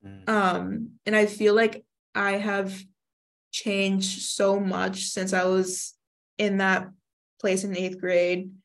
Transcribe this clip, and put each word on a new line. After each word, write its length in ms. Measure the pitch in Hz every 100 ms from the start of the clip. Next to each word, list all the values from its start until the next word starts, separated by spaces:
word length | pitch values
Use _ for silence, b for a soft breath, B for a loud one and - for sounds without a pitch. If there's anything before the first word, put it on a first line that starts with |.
| 101
Mm. 240 | - -
Um, 600 | 214 196 180 180 214 - - -
and 100 | 214
I 100 | 208
feel 280 | 208 214
like 300 | 208 226 214 _ _ _
I 200 | - 202
have 480 | 196 214 202 190 190 - _ _ _ _ _ _
changed 680 | - 226 196 196 190 190 190
so 360 | - - 196 196
much 460 | 196 180 185 190 -
since 280 | - 190
I 120 | 190 180
was 480 | 190 185 185 - - _ _ _ _
in 200 | 214 196
that 320 | 190 185 185 - _ _ _ _
place 240 | 208 190
in 120 | 196 180
eighth 240 | 185 185
grade. 520 | 180 180 175 180 190 -